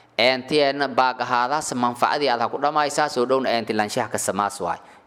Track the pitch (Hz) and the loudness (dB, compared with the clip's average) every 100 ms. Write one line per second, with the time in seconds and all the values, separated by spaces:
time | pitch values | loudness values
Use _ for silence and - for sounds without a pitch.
0 | _ - 120 131 123 151 139 139 139 123 | _ 2 2 2 0 2 2 2 0 2
1 | 127 120 120 123 123 151 147 127 123 123 | 0 0 -2 0 0 -2 -2 -2 -2 2
2 | 120 147 139 120 113 - 143 151 147 143 | 0 2 0 0 -2 -2 0 0 0 0
3 | 151 127 123 131 117 117 110 110 104 - | 0 0 2 2 2 0 0 -2 -2 -2
4 | 110 104 - 95 101 - 87 - - - | -4 -4 -2 -2 -2 -4 -6 -6 -10 -20